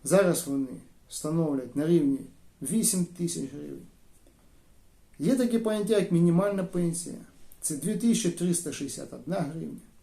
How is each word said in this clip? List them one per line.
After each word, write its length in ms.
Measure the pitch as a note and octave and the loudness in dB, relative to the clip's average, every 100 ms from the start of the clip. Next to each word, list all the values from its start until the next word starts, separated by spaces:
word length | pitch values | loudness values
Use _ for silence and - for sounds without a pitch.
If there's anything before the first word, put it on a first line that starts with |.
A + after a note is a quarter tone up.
Зараз 440 | C3+ F#3 F#3 D#3+ - | 4 4 4 2 -2
вони 200 | C#3 C3 - - - _ | -4 -4 -8 -18 -20 _
становлять 640 | - D#3 E3 D#3+ C3+ B2 C#3 | -8 -2 0 2 0 -2 -2
на 120 | D#3 | 4
рівні 320 | E3+ C#3+ C3+ - - - _ | 4 4 0 -6 -18 -20 _
вісім 440 | C3+ G#3+ F3+ F#3 F3 | -2 0 2 0 -2
тисяч 460 | - E3+ E3 C3+ | -2 -4 -4 -8
гривень. 340 | C#3+ D3 C#3 F3+ _ - - - _ _ _ _ - - _ _ - | -10 -12 -12 -16 _ -20 -20 -20 _ _ _ _ -20 -20 _ _ -4
Є 160 | D3+ C4 | 0 2
таке 240 | A#3 A3+ | 2 2
поняття, 400 | A3 G#3+ G3+ G#3 | 0 -2 2 2
як 120 | F3+ | 4
мінімальна 520 | E3+ E3+ E3+ G3+ G3+ | 4 6 6 2 0
пенсія. 520 | F3+ F3 E3+ E3 - - - - - - | -2 -2 -2 -2 -8 -12 -16 -20 -20 -10
Це 160 | - D3 | -6 -4
дві 180 | F3 G#3 | -2 0
тисячі 340 | A#3 A3+ E3+ | 2 2 0
триста 420 | E3+ F3 E3+ D3+ | 0 0 0 -2
шістдесят 400 | C3 C#3 - C#3 | -6 -8 -8 -12
одна 220 | - B2 F#3+ | -12 -6 -4
гривня. 440 | C#3+ D#3+ D#3 - - - | -4 -6 -10 -12 -18 -20